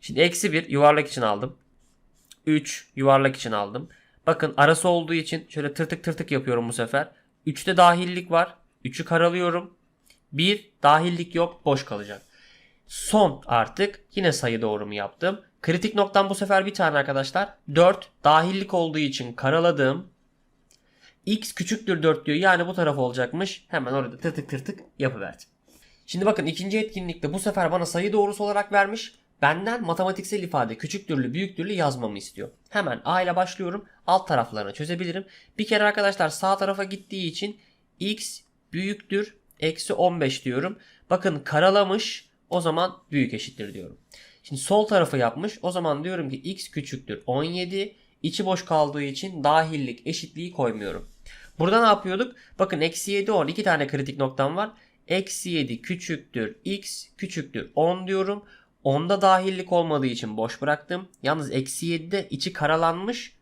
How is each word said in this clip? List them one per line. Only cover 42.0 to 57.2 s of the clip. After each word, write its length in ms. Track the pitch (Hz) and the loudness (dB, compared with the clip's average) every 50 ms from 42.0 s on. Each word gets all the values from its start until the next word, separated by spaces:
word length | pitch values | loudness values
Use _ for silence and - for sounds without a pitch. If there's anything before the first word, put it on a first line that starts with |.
| 220 - - - - _ _ _ _ _ | -2 -4 -8 -10 -14 _ _ _ _ _
O 120 | 165 180 | -4 -2
zaman 360 | 165 165 160 160 175 185 - - _ _ | 0 0 2 2 0 -2 -2 -8 _ _
büyük 220 | 151 143 127 117 - | 0 0 0 0 -2
eşittir 400 | 107 - - - - 107 101 - | -6 -8 -10 -12 -12 -12 -12 -12
diyorum. 240 | 98 90 82 - - _ _ - - - - _ _ _ | -12 -14 -14 -16 -20 _ _ -20 -20 -20 -20 _ _ _
Şimdi 180 | - 147 135 | -12 -10 -8
sol 260 | - - 190 214 214 214 | -2 2 2 2 2 4
tarafı 300 | 220 190 170 - - 135 | 4 2 2 4 2 2
yapmış. 420 | 123 113 117 143 170 214 214 - | 0 0 0 -2 -8 -8 -8 -6
O 100 | - 175 | -6 -4
zaman 320 | 175 180 170 160 147 139 151 | -4 -2 -2 -2 -2 -2 -4
diyorum 260 | 175 185 170 160 135 | -6 -6 -6 -6 -6
ki 60 | 135 | -8
x 360 | 131 135 165 190 185 - - | -8 -8 -10 -10 -10 -12 -10
küçüktür 520 | - 156 139 - - 131 - - 107 101 - | -8 -10 -8 -8 -10 -14 -10 -10 -12 -10 -6
on 180 | - 123 135 147 | -4 -2 -2 -2
yedi. 520 | 165 175 180 180 175 185 196 196 208 - _ _ _ _ _ - | -2 -4 -6 -6 -6 -4 -6 -6 -6 -10 _ _ _ _ _ -6
İçi 220 | 165 170 - 202 | -6 -4 -2 0
boş 200 | 185 190 175 185 | 0 0 -2 -2
kaldığı 380 | - 165 156 151 143 139 147 143 | 0 2 2 2 2 0 -4 -6
için 400 | 139 135 135 - 196 190 160 135 | -6 -6 -8 -10 -10 -10 -2 2
dahillik 640 | 143 151 160 160 160 160 147 135 123 120 - - - | 4 4 4 4 2 -2 -4 -4 -4 -6 -8 -8 -8
eşitliği 440 | 165 165 - - _ 156 170 175 | -8 -8 -8 -12 _ -12 -12 -10
koymuyorum. 580 | 175 - 139 117 110 107 104 98 87 87 - - _ _ - - - - - - _ - | -4 0 0 0 0 -2 -6 -6 -6 -8 -10 -14 _ _ -20 -20 -20 -20 -20 -20 _ -2
Burada 220 | 160 175 214 226 | 0 4 4 6
ne 60 | 233 220 | 6 6
yapıyorduk? 480 | 208 - - 190 185 190 247 247 - - - - - _ | 6 4 2 -4 -2 -2 -4 -4 -6 -18 -20 -20 0 _
Bakın 220 | 190 185 185 156 | 0 0 2 0
eksi 300 | 151 165 160 - - 202 | 0 0 -2 -4 -6 -4
yedi, 200 | 202 202 196 202 | -2 -2 0 2
on. 160 | 220 190 156 139 | 2 2 2 2
İki 160 | 165 - 208 | -2 -2 2
tane 240 | 190 170 151 147 135 | 2 2 2 2 -2
kritik 300 | - 139 135 135 135 135 | -2 -4 -4 -4 -2 -2
noktam 380 | 139 131 131 - 135 139 160 | -2 -2 0 0 0 0 0
var. 160 | 185 208 220 - _ _ _ _ _ _ - | -2 -4 -6 -8 _ _ _ _ _ _ -2
Eksi 420 | 170 190 196 196 - - - 180 | -2 -2 -2 -4 -8 -10 -6 -4
yedi 320 | 170 160 139 123 120 117 | -2 -2 -2 -2 -4 -8
küçüktür 720 | - - 185 175 - - 170 - - _ - 127 110 104 - _ _ | -6 -8 -8 -8 -6 -8 -8 -8 -8 _ -6 -6 -6 -6 -8 _ _
x 440 | - 196 196 - - - - - _ _ | -6 -6 -6 -8 -12 -12 -14 -14 _ _
küçüktür 540 | _ | _